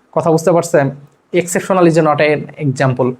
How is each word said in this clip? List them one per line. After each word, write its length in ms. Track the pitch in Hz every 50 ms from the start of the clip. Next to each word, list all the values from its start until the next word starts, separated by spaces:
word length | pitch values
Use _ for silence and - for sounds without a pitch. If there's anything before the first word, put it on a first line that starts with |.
| _ _
কথা 180 | - 160 151 170
বুঝতে 220 | 160 160 165 196
পারছেন? 380 | 170 170 165 - - 151 139 139 143 - - - _ _ _ _ -
Exceptional 500 | 175 170 175 - 180 - - 190 185 175
is 120 | 165 151
not 220 | 170 160 151 147 143
an 500 | 156 151 151 143 - - - - 156 139
example, 440 | 123 - 143 127 123 - 127 120 123